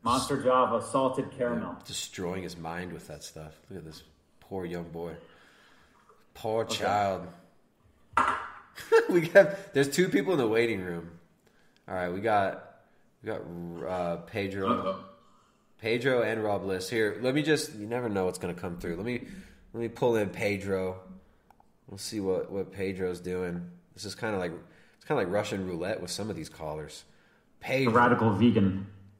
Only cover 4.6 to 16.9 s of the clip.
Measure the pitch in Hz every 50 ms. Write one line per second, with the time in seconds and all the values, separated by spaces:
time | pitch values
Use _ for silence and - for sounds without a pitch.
4.6 | 90 87 87 87 85 82 80 85 85 85 80 - - - - - - - - -
5.6 | - - - - - _ _ _ _ _ - _ _ _ _ - - 110 110 113
6.6 | 113 - - - 98 92 98 104 101 98 95 90 87 87 - - - - _ _
7.6 | _ _ _ _ _ _ _ _ _ _ - - - - - - - - - -
8.6 | - - - - - - 440 - - - 190 175 160 165 - 202 190 - - -
9.6 | - - - 135 139 139 - - 185 185 - - 139 - 185 156 123 110 107 113
10.6 | 117 117 113 95 92 90 87 85 82 85 - - - _ _ _ _ - _ _
11.6 | _ _ _ _ _ - 95 92 90 87 87 95 98 113 107 104 98 95 87 -
12.6 | - - - - _ _ _ _ _ _ _ _ - 107 110 - - 71 87 87
13.6 | 87 87 85 85 73 78 92 90 90 87 87 82 - - - 107 98 95 95 101
14.6 | 95 104 123 - - 95 95 - - - - - _ _ - _ _ _ _ _
15.6 | _ _ _ _ - 113 117 123 120 139 131 123 113 107 113 110 107 107 101 98
16.6 | 90 98 95 92 90 -